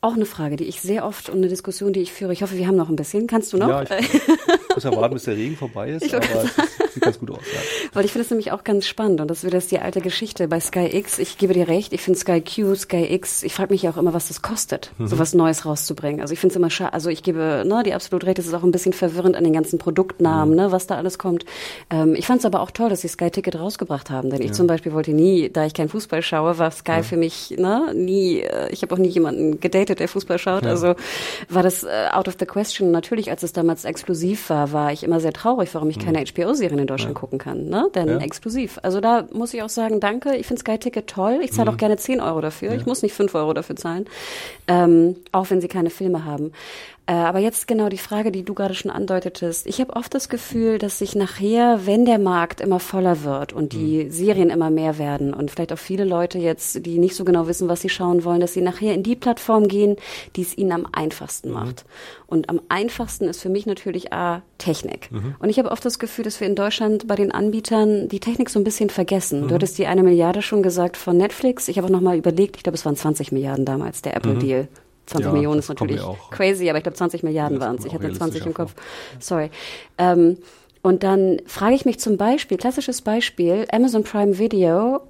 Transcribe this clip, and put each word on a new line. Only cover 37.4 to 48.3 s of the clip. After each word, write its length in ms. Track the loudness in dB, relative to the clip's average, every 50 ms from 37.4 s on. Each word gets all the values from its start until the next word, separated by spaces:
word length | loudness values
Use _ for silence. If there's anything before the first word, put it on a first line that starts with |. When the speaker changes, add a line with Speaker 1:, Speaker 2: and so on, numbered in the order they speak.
| -6 -6 -6 -6 -4 -2
Speaker 1:
ne? 180 | -2 0 0 0 0
Denn 140 | 0 0 0
Speaker 2:
Ja. 80 | 0
Speaker 1:
exklusiv. 600 | 0 -2 -6 -8 -8 -8 -6 -4 -4 -4 -4 -8 -6 -4
Also 160 | -2 -2 2
da 260 | 2 4 2 2 0 -2
muss 220 | -6 -8 -8 -6 -6
ich 100 | -8 -8
auch 60 | -6
sagen, 320 | -4 -2 0 0 0 2
danke, 340 | 0 0 -2 -2 -2 -2 -2
ich 120 | -2 -2
find 120 | -4 -6 -4
Sky 200 | -2 -4 -4 -2
Ticket 280 | -2 -4 -4 -4 -8
toll, 320 | -6 -4 -2 0 2 2 2 0
ich 100 | -2 0
zahle 160 | 2 2 2
Speaker 2:
Mhm. 60 | 2
Speaker 1:
auch 20 |
gerne 180 | 0 2 2 2
zehn 220 | 0 0 -2 -2 0
Euro 220 | 0 -2 -2 -2
dafür, 300 | -2 -4 -6 -6 -6 -4
Speaker 2:
Ja. 60 | -4
Speaker 1:
ich 80 | -2 -2
muss 180 | -2 -2 0 -2
nicht 100 | -2 0
fünf 220 | 0 0 0 2
Euro 180 | 0 0 0 0
dafür 240 | -2 -4 -6 -10
zahlen, 280 | -8 -6 -6 -4 -4 -6 -8 -10 -14 -12 -12 -12 -12 -12 -14 -16 -12 0
ähm, 480 | 2 4 6 8 8 8 8 8 6 2 -2 -8 -2
auch 180 | -2 -2 0 2
wenn 120 | 0 0
sie 80 | 0 0
keine 220 | -2 0 -2 -2
Filme 340 | -2 -2 -2 -2 -2 -2 -2
haben. 260 | -6 -6 -6 -6 -8 -10 -14 -18 -18 -18 -18 -18 -20 -20 _ _
Äh, 60 | -2 0
aber 240 | 2 2 2 2
jetzt 300 | 2 0 0 0 -4 -4
genau 200 | -2 0 0 2
die 120 | 0 -2 -6
Frage, 320 | -8 -6 -4 -2 -2 -2